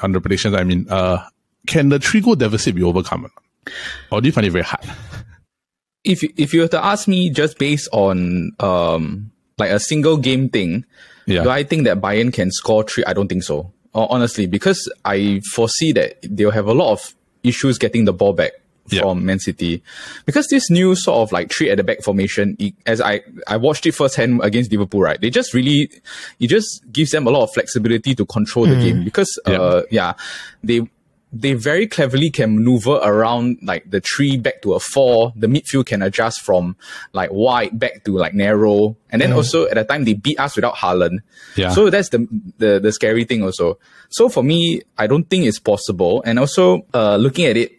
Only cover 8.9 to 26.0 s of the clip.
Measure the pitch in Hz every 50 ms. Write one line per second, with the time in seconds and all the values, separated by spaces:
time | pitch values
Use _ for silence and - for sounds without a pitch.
8.9 | 82 82 80 71 76 101 107 110 _ _ _ _ _ - 110 - 202 208 - -
9.9 | 160 151 139 160 160 151 123 131 131 127 135 123 - 110 95 85 85 117 131 _
10.9 | _ _ - - - _ - - 98 87 82 127 127 143 147 143 160 160 139 113
11.9 | 92 101 98 98 104 110 117 123 123 - 90 92 92 - - - 110 107 107 107
12.9 | - - - - 92 98 101 90 92 92 - - 76 73 90 92 - _ _ _
13.9 | - - 110 - 123 127 120 117 - - 101 90 87 - - 185 190 - - -
14.9 | - _ - - 101 98 101 104 101 - 202 - - - 113 113 - - 160 160
15.9 | 131 101 69 - - - - - 104 98 104 104 101 110 98 104 113 143 180 117
16.9 | 104 95 - - - _ _ _ _ _ - 123 120 - - 135 120 - 123 107
17.9 | - 117 110 101 90 90 104 101 95 85 80 - - - _ _ _ _ _ -
18.9 | 101 92 87 98 92 90 90 92 95 95 - 98 90 - 87 85 85 87 _ -
19.9 | - - - - - - - - - 294 294 - 285 269 - - 170 175 185 190
20.9 | 185 180 - - - 117 113 104 92 87 85 - - - 160 113 98 98 95 90
21.9 | 110 - - 104 98 98 95 98 - - 101 101 104 - 104 101 - _ - 117
22.9 | 113 110 - 104 104 104 - - - - - - 104 113 117 147 151 - - 165
23.9 | 151 - 151 131 - - 117 127 123 120 - 104 104 120 123 104 110 104 101 90
24.9 | - 101 90 76 76 - - - 131 240 254 - - 135 127 139 147 143 147 -
25.9 | - _